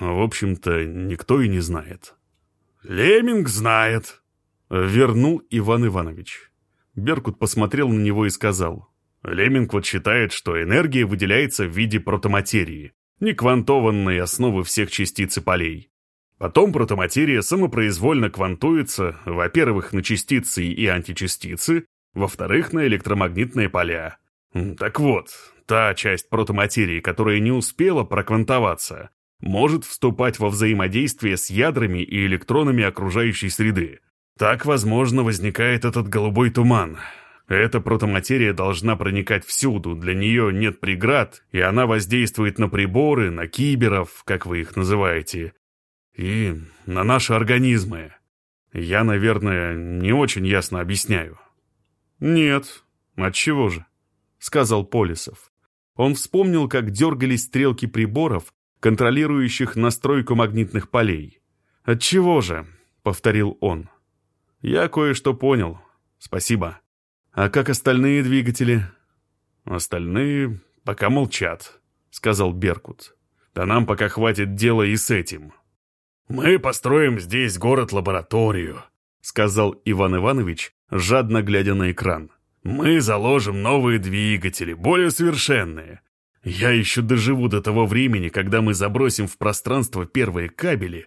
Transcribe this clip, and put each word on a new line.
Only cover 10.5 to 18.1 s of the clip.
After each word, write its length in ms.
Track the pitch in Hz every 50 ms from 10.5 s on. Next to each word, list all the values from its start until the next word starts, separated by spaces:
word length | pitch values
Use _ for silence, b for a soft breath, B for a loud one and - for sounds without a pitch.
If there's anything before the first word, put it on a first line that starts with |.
| 85 85
энергия 420 | 85 87 113 156 170 151 131 127 113
выделяется 640 | 95 101 90 101 95 104 127 147 135 - - 98
в 40 | 85
виде 280 | 82 98 117 110 107 107
протоматерии, 920 | - 104 101 95 - 104 98 98 98 - - 104 85 80 80 76 73 - - _ _ _ _ _
неквантованной 1000 | 202 220 - - - - 127 120 104 143 143 135 113 110 104 101 95 92 90 87
основы 420 | 90 90 - - 123 120 101 92
всех 280 | 87 - - 110 101 -
частиц 460 | - - 95 - - - 98 95 - 101
и 20 |
полей. 500 | - 95 92 90 82 80 80 80 - _ _ _ _ _ _ _ _ _ _ -
Потом 340 | 98 85 - 156 202 208
протоматерия 680 | - 135 113 - 104 92 90 87 - 139 156 147 131 110
самопроизвольно 880 | 98 - 170 196 185 - - 117 110 104 92 85 104 147